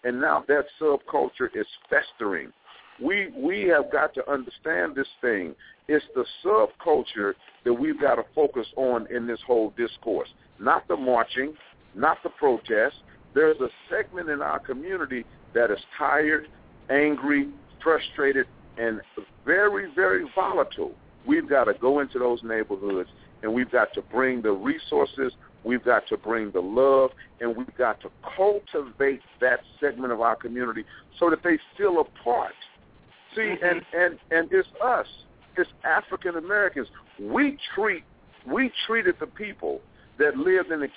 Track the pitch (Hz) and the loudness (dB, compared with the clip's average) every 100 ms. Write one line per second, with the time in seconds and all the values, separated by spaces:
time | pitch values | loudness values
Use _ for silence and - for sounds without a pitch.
0 | 123 123 151 147 - 147 143 - 156 139 | -4 -2 0 0 2 0 0 -2 0 0
1 | - 147 131 - 139 - 104 - _ 151 | -2 -2 -2 -4 -6 -4 -8 -12 _ -2
2 | - - 107 87 65 _ - - - - | -2 -6 -4 -4 -8 _ -20 -20 -20 -6
3 | 302 202 381 254 262 202 190 156 - 143 | -2 -2 -4 -4 -4 0 2 2 2 0
4 | 156 - - 139 123 - 160 175 170 135 | 0 -4 -4 -4 -6 -10 -4 -2 -2 -4
5 | 139 - 123 104 85 69 - - - 151 | -8 -4 -2 -2 -4 -10 -20 -18 0 0
6 | - 131 - - 175 214 - - - 147 | 0 -4 -4 -4 0 2 2 0 0 0
7 | - 110 101 95 - _ 123 120 151 143 | 0 -4 -4 -4 -14 _ -2 0 0 0
8 | 143 117 113 - 147 127 110 - 131 120 | 2 0 -2 0 0 0 -6 -2 0 0
9 | 107 123 117 113 - 120 107 117 117 - | -2 -6 -6 -8 0 2 2 -2 -6 -6
10 | 117 87 - _ _ - 110 165 - 170 | -4 -4 -4 _ _ -4 0 0 0 -2
11 | 127 120 117 127 139 156 - - _ 95 | 2 2 0 -4 -6 -10 -20 -20 _ -2
12 | 147 165 170 - 147 117 - 107 127 - | 0 0 -6 0 0 2 0 0 0 -2
13 | - - - 139 156 156 123 - - 190 | -20 -20 -2 4 4 4 -2 -6 -6 -6
14 | 196 180 165 147 147 151 - 127 170 185 | -6 -8 -6 -4 -2 -4 -6 -10 -6 -6
15 | 143 127 - - - 117 117 101 - - | -6 -8 -10 -20 -4 0 2 0 -6 -4
16 | 143 143 151 156 151 - - - - 135 | 0 2 2 0 -4 -20 -20 -20 0 2
17 | 151 143 139 147 139 - - - - 156 | 2 0 0 0 0 -8 -20 -4 0 0
18 | - - 139 135 131 - - - 117 110 | 0 0 2 2 -2 -8 -18 -4 -4 -4
19 | - - - - 131 180 208 202 190 143 | -10 -18 -18 -10 0 4 4 2 -4 0
20 | 190 190 160 - 190 196 - - 73 - | 2 2 0 -2 0 0 -2 -2 -8 -8
21 | - - 123 160 160 139 113 98 123 143 | -20 -12 0 0 4 2 4 2 2 2
22 | 135 123 123 120 113 113 107 98 101 95 | 0 0 0 -2 -2 -4 -2 -4 -4 -4
23 | 85 - - - 110 117 123 123 104 - | -6 -14 -20 -10 -4 -2 0 2 0 -2
24 | - 113 131 123 110 98 240 320 - 147 | -4 0 0 0 -2 -2 -2 -6 -2 0
25 | 139 - 131 - - _ 113 123 123 113 | 0 -2 -6 -6 -20 _ -4 -2 2 2
26 | - 104 107 113 104 92 92 113 135 135 | 0 -6 -2 -4 -2 -4 -2 4 6 6
27 | 131 - - _ 117 113 127 - 123 107 | 4 -2 -20 _ -6 -6 -10 -2 -2 -2
28 | - _ - - 196 202 - 160 135 110 | -12 _ -14 0 2 2 -4 -8 -8 -2
29 | 135 135 - - 127 120 - - 143 123 | -2 -2 -10 0 0 0 -4 -4 -4 -2
30 | 127 110 117 - 117 120 120 113 107 - | -4 0 0 0 -6 -6 -4 -6 -12 -18
31 | - - 170 160 175 156 - - 202 170 | -20 0 2 2 0 0 -2 -2 2 2
32 | - - - - - - - _ _ - | 0 -4 -2 -2 -2 -10 -20 _ _ -20
33 | - - - - 196 175 175 175 - 165 | -20 -20 -10 -4 -4 0 0 -2 -4 0
34 | 175 165 - 165 165 190 - - 247 214 | 0 0 0 0 4 0 0 -2 0 0
35 | 113 - - _ _ 180 170 - - 165 | -4 -12 -20 _ _ -4 -4 -2 0 0
36 | - 185 180 170 170 208 190 143 117 - | -2 -8 -6 -6 -2 0 2 -2 -10 -12
37 | - - 202 262 285 285 - - 415 339 | -20 -14 -2 0 0 -2 -10 -2 -2 -2
38 | - - - - 247 - 254 - - 226 | -10 -20 -20 -20 -6 -2 -2 -2 -2 0
39 | 180 - 156 - 107 - 78 69 - - | 0 -2 -8 -10 -14 -8 -6 -6 -10 -20
40 | - - 147 131 175 185 170 160 139 | -20 2 2 2 2 2 2 -4 -6